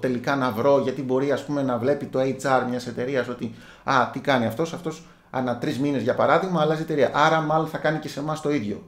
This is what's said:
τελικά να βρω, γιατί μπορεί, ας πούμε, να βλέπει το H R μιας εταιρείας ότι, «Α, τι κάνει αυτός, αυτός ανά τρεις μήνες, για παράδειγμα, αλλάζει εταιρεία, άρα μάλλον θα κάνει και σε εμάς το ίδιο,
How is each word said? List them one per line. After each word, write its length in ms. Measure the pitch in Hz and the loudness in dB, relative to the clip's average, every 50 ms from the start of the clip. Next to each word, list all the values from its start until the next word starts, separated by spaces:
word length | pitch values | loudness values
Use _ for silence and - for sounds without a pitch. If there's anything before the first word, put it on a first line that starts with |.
τελικά 340 | - 131 123 117 117 147 139 | -2 -2 -2 -2 -2 -2 0
να 160 | 139 127 127 | 0 0 0
βρω, 280 | 110 110 117 143 139 139 | 0 2 4 6 6 6
γιατί 220 | 117 127 127 - | 4 2 -2 -4
μπορεί, 300 | 135 127 127 131 139 143 | -2 0 0 0 2 2
ας 140 | 135 120 - | 0 -2 -2
πούμε, 160 | - 147 143 | -4 -2 -2
να 160 | 135 131 123 117 | 0 0 0 0
βλέπει 280 | 117 135 147 139 135 | 2 0 0 0 -2
το 140 | 113 - 131 | -4 -2 0
H 220 | 131 135 127 131 | 0 0 -2 -2
R 220 | - 139 131 127 123 120 | 0 2 2 2 2 0
μιας 180 | 123 123 - 123 | -4 -4 -6 -6
εταιρείας 400 | 113 123 120 131 143 127 117 123 | -6 -6 -4 -2 -2 -2 -2 -2
ότι, 260 | 123 - - 113 113 - - - - - - | -6 -6 -8 -8 -10 -12 -18 -20 -20 -10 -4
«Α, 260 | - 135 131 120 113 | 0 2 2 2 2
τι 80 | - 139 | -2 -4
κάνει 260 | 127 143 135 123 117 | 0 2 2 2 2
αυτός, 280 | 110 110 - 165 165 - | 0 0 -2 -2 -4 -4
αυτός 300 | 175 - 160 156 - - - - _ _ _ | -8 -8 -8 -8 -10 -14 -20 -20 _ _ _
ανά 260 | - 127 123 123 120 123 | -6 -4 -2 -2 -4 -2
τρεις 220 | - - 123 120 | -4 -4 -2 0
μήνες, 220 | 139 147 143 127 | 0 0 0 0
για 140 | 110 123 117 | 0 0 2
παράδειγμα, 460 | - 117 123 147 165 185 190 175 160 | 2 4 4 4 4 2 0 0 2
αλλάζει 200 | 151 151 160 156 | 2 2 2 0
εταιρεία, 300 | 160 160 156 147 127 - - | -2 -2 2 2 2 2 4
άρα 280 | 143 147 160 160 160 | 4 4 4 4 2
μάλλον 260 | 156 151 156 160 160 156 | 2 2 0 0 0 -2
θα 100 | - - | -4 -2
κάνει 220 | - 156 160 151 | -2 -2 -2 -2
και 80 | 151 139 | -4 -8
σε 120 | - 147 | -8 -6
εμάς 220 | 143 156 156 151 | -6 -6 -6 -4
το 120 | - 143 147 | -2 -2 -2
ίδιο, 300 | 143 104 101 101 - - | 0 -2 -4 -6 -8 -10